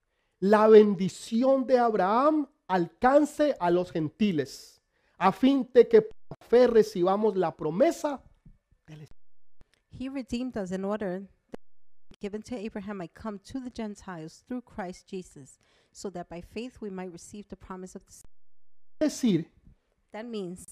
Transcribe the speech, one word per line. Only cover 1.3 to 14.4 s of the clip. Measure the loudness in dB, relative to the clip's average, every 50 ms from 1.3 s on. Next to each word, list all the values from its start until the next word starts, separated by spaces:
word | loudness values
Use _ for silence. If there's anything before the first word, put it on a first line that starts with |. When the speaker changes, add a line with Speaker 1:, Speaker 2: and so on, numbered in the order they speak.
| -2 0 2 2 2 2 2
Speaker 1:
de | 2 2 2
Abraham | 4 2 2 2 2 2 2 2 2 2 2 0 -2 -6 _ _ _
alcance | -2 0 0 0 -2 -2 _ 2 4 6 6 4 2 0 0 0 0 0 0
a | 0 2
los | 2 2 0 -2
gentiles, | -4 -4 -4 -4 -2 0 0 0 2 0 -4 -4 -8 -16 -20 -20 _ _ _ _ _ _ _ _ _ 0
a | 0 0
fin | 2 4 4 4 4 2 0 4
de | 6 6 6 8
que | 6 6
por | 4 4 -4 -16 -16 -18 -18 -18
fe | -4 2 4 4 4
recibamos | 6 6 4 4 4 0 -2 0 0 2 2 0 0 0
la | 0 -2 -2 -4
promesa | -4 -6 -4 2 4 4 2 2 0 -4 -6 -6 -8 -12 _ _ _ _ -20 -20 _ _ _ _ _ _
del | -20 -20 -20
Espíritu". | -18 -18 -18 -16 -16 -16 -16 -16 -16 -16 -16 -18 -20 -20 _ _ _ _ -16 -12
Speaker 2:
He | -12 -10
redeemed | -10 -10 -8 -8 -8 -6 -6 -6 -6
us | -8 -6 -6
in | -6 -6 -4
order | -4 -4 -4 -6 -6 -6 -8 -10 -14 _ _ _ _
that | -20 -18 -18 -18 -18 -18 -18 -18 -18 -18 -18 -18 -16 -14
given | -12 -12 -10 -12
to | -12 -12 -12
Abraham | -10 -10 -10 -10 -10 -10 -10 -10 -10
might | -12 -14 -14
come | -14 -12 -12 -12 -12
to | -14 -12 -12 -12
the | -12 -12
Gentiles | -10 -10 -10 -10 -12 -14 -14 -14 -14 -12 -14 -16 -18 -20